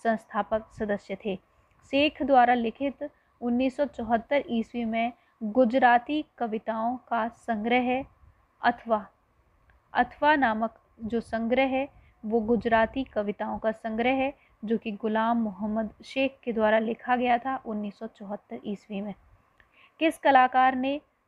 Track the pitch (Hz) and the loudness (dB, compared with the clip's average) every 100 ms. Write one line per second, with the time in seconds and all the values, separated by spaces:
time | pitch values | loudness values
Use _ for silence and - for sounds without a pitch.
0 | 226 220 - 220 202 220 220 - 214 202 | -4 -4 -4 -6 -2 -4 -4 -8 -4 -4
1 | - 196 220 185 _ _ _ _ _ 269 | -6 -8 -6 -8 _ _ _ _ _ 0
2 | 302 - 277 262 240 247 226 - 277 - | 2 0 4 6 6 4 0 -4 -6 -6
3 | 294 _ _ - 240 240 262 254 285 - | -12 _ _ -10 -4 0 0 -2 -4 -4
4 | 226 233 - 285 - 233 220 240 226 226 | -2 -2 0 -2 0 -4 -4 -4 -4 -2
5 | 233 247 _ - 214 233 247 262 254 240 | -4 -6 _ -12 -2 2 4 4 6 4
6 | 240 302 294 - 233 220 220 220 226 254 | 2 -6 -6 -8 -6 -6 -6 -4 -4 -6
7 | - 233 233 - - 220 220 247 247 254 | -4 -4 -4 -6 -6 -4 0 2 2 -2
8 | 277 _ - _ _ _ 240 233 226 214 | -4 _ -20 _ _ _ 0 0 0 -2
9 | 196 _ _ _ _ _ _ _ _ - | -4 _ _ _ _ _ _ _ _ 0
10 | 247 - 294 302 247 220 226 - _ - | 0 2 2 4 2 0 -4 -6 _ -14
11 | 226 233 - 226 226 247 269 262 285 - | -6 -4 -4 -4 0 2 2 0 -4 -10
12 | _ _ 214 233 214 233 233 226 220 269 | _ _ -4 -2 0 0 2 2 2 -2
13 | 262 220 208 208 214 208 220 220 226 220 | -6 -6 -6 -6 -6 -6 -4 -4 -6 -2
14 | 240 262 269 285 _ _ 208 226 226 202 | 0 0 -2 -6 _ _ -4 -4 -4 -6
15 | 220 220 226 233 220 185 208 214 214 - | -4 -2 0 0 -2 -4 -6 -4 -6 -10
16 | - 269 269 269 - 220 214 220 220 226 | -8 -2 -2 -2 -6 0 2 4 0 -4
17 | - 247 247 240 262 262 - 214 208 - | -2 0 2 0 -2 -8 -6 -8 -8 -10
18 | 226 - 202 208 - 240 - 202 - 202 | -14 -14 -12 -12 -12 -14 -10 -10 -10 -10
19 | 208 190 _ _ _ _ _ _ _ - | -10 -12 _ _ _ _ _ _ _ 0
20 | 320 302 294 262 254 254 254 254 262 285 | 0 2 6 6 6 4 2 2 -2 -4
21 | - _ | -8 _